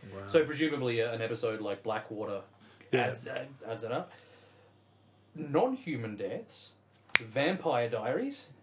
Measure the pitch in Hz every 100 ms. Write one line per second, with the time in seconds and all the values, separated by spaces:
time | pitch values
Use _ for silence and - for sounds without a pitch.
0 | 101 95 98 165 147 143 156 143 127 117
1 | 117 113 113 113 117 110 104 98 110 107
2 | - 107 107 98 - - - - - 127
3 | 120 - - 123 131 - 113 113 113 139
4 | 180 - - - - - - - _ -
5 | - _ - 151 147 151 254 254 170 131
6 | 110 104 95 - - - - - _ -
7 | - - 117 127 156 185 165 123 120 113
8 | 113 156 277 277 - -